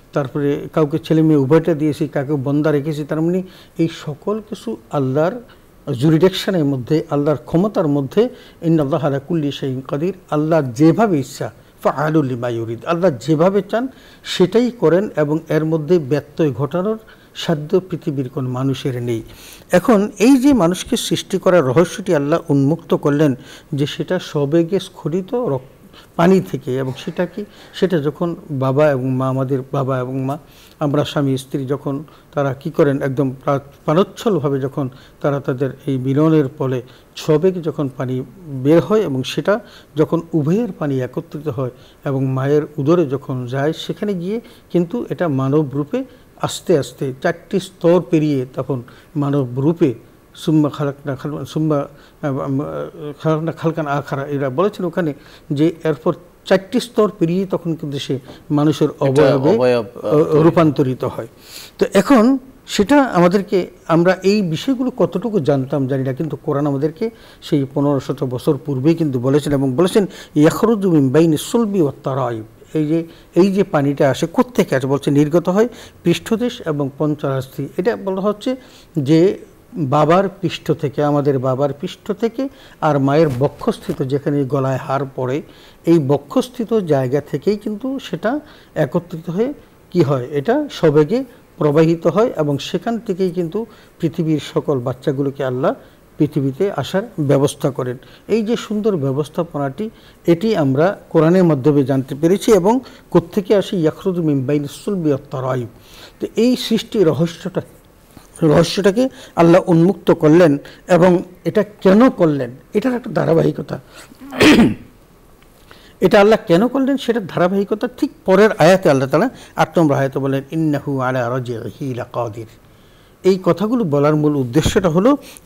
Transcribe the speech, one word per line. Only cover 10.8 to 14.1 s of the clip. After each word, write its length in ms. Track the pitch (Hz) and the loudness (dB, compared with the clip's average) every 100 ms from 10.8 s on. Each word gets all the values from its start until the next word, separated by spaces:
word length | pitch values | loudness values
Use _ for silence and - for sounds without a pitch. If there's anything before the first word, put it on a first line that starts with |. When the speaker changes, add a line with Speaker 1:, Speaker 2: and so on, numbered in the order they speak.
| 165 165 220 151 | 4 4 2 0
Speaker 1:
ইচ্ছা, 320 | 131 - 123 - - - | -4 -8 -12 -14 -20 -4
ফাআলুল 420 | 202 131 151 156 131 | -2 0 0 2 0
লিমা 240 | 120 123 | -2 -4
ইউরিদ, 360 | 113 113 117 160 | -4 -6 -6 -4
আল্লাহ 260 | 170 180 117 | 0 0 -2
যেভাবে 420 | 143 151 185 202 | -2 2 2 0
চান 260 | 196 220 262 - - | -2 -4 -4 -10 -20